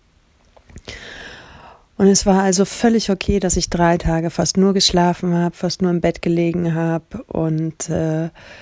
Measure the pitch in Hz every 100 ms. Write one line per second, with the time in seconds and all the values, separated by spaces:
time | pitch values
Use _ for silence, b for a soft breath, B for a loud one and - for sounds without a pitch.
0 | _ _ _ _ _ _ _ - B B
1 | B B B B B B B B B -
2 | 196 196 208 190 196 185 196 - 240 226
3 | - 190 - 196 180 180 165 170 170 170
4 | 170 165 165 - 160 190 196 190 - 180
5 | 175 175 180 170 175 - 180 - 185 175
6 | 170 165 - 170 170 175 170 160 165 165
7 | - 202 - - 160 156 160 - - 165
8 | 160 156 165 B B B